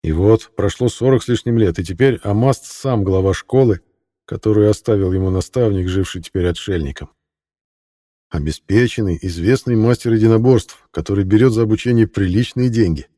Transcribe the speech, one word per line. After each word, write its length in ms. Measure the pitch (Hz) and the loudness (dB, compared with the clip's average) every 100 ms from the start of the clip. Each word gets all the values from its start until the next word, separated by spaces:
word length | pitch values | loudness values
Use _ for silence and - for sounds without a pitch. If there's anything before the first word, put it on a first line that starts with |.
И 100 | 82 | -2
вот, 380 | 78 98 113 - - | 0 4 2 0 -4
прошло 320 | 98 - 123 | -4 0 -4
сорок 340 | - 123 131 | 0 0 0
с 60 | - | 0
лишним 300 | 117 - 117 | -4 0 0
лет, 200 | 101 82 | 0 0
и 60 | |
теперь 340 | 87 90 135 110 | -6 0 0 0
Амаст 420 | 104 104 131 135 | -2 0 0 0
сам 400 | - - 135 117 | -6 -10 -4 -2
глава 300 | 98 95 95 | 0 0 0
школы, 460 | 92 - 127 127 92 _ _ _ _ | -2 0 2 2 0 _ _ _ _
которую 460 | - 104 107 107 104 | -14 -6 0 2 2
оставил 420 | 104 - 104 95 | 2 0 0 0
ему 180 | 92 95 | 0 -2
наставник, 580 | 92 - 127 117 98 90 | -2 -4 -2 -2 0 -2
живший 340 | 92 92 92 | -2 -4 -8
теперь 240 | 85 95 90 | -8 -4 -2
отшельником. 640 | 85 - 90 71 67 - _ _ _ _ _ _ _ _ _ _ _ _ | -4 -6 -6 -6 -10 -16 _ _ _ _ _ _ _ _ _ _ _ _
Обеспеченный, 880 | 80 76 76 _ 101 120 - 101 82 | -8 -6 -10 _ 0 2 -2 -4 -4
известный 540 | 92 85 87 131 - 117 | -6 -4 0 0 0 0
мастер 360 | 113 120 123 | 2 0 0
единоборств, 760 | 113 110 113 120 123 - - _ | 2 4 4 4 2 0 -20 _
который 340 | - 80 98 | -8 -4 -2
берет 280 | 95 107 127 | 2 4 4
за 100 | 110 | 2
обучение 440 | 110 107 120 120 110 | 0 0 0 0 0
приличные 600 | - 95 95 120 - 127 | 0 0 0 -2 -2 -2
деньги. 380 | 113 98 78 - | 0 0 -2 -8